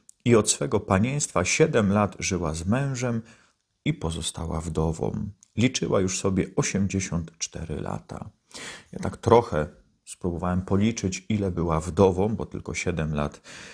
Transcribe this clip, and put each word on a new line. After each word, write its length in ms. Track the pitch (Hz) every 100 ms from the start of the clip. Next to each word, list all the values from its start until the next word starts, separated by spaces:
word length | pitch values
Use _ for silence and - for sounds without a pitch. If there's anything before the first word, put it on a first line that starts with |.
| _ - 120
i 100 | 117
od 160 | 101
swego 280 | - 143 104
panieństwa 680 | - 95 123 143 - - -
siedem 460 | - 156 123 101
lat 240 | 101 104 -
żyła 340 | - 90 85
z 120 | 80 85
mężem 560 | 123 139 127 127 117 - - _ _ _ _ -
i 80 |
pozostała 680 | 156 80 80 80 - 80 78
wdową. 680 | 85 78 80 80 - - - - _ -
Liczyła 440 | 123 131 - 104
już 200 | 92 -
sobie 280 | 98 92 92 -
osiemdziesiąt 800 | - 98 95 95 - 85 80 -
cztery 440 | - 78 80 76
lata. 480 | 50 50 - - - _ _ - - - -
Ja 80 | -
tak 180 | - -
trochę 500 | - 117 - 76 76 - _ _ -
spróbowałem 560 | - 90 85 90 90
policzyć, 640 | 90 98 107 113 95 92 -
ile 220 | 107 98
była 280 | 85 87 80
wdową, 560 | 82 80 98 90 104 110
bo 100 | 76
tylko 280 | - -
siedem 400 | - - 82 78
lat, 280 | 76 73 - - - -